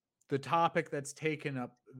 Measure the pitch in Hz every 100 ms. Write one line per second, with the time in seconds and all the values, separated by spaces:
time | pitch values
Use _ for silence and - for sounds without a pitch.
0 | _ _ _ 135 135 170 165 170 160 151
1 | 139 - 156 151 147 135 123 - - 127